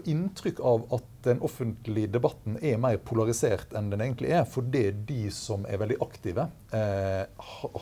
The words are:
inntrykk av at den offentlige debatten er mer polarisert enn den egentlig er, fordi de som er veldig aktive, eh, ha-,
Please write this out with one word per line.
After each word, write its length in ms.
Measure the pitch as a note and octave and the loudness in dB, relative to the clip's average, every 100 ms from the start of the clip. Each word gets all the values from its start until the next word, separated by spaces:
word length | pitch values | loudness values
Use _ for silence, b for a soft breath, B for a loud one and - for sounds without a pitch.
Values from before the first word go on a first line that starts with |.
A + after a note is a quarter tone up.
| - | 0
inntrykk 540 | D#3 F#3+ - G3 - | 0 0 -2 -4 0
av 240 | B2+ A#2 - | 4 4 4
at 80 | A#2+ - - | -4 -4 -2
den 180 | B2 A#2+ | 2 2
offentlige 680 | - - A#2 A2 - G#2+ G#2+ | 2 -2 -4 -4 -2 0 2
debatten 460 | A#2 D3 - G#2+ G#2 | 2 2 0 -6 -2
er 140 | D#3 A2+ | 0 2
mer 200 | B2+ G#2+ | 2 2
polarisert 760 | - A2+ A2 A#2 C3 G2 - | 0 2 2 2 2 2 -2
enn 160 | A2 G#2 | -4 -2
den 100 | G2+ | 0
egentlig 300 | B2 B2 C3 | -2 -2 2
er, 140 | E3 | 2
fordi 400 | B2+ - B2 C3+ G2+ G2+ G#2 | 2 -2 0 2 2 0 -4
de 240 | C3 G#2 | -2 -4
som 360 | - - G2+ G2 | -4 -4 -4 -2
er 120 | G2+ | -2
veldig 180 | A2 B2+ | 0 0
aktive, 480 | - - G2 F2+ E3 - - | -2 -4 -4 -2 -2 -6 -6
eh, 520 | A2 G#2 G2 F#2+ F#2+ G2 - | -2 0 2 0 0 -4 -10
ha-, 340 | - - - - | -16 -10 -8 -8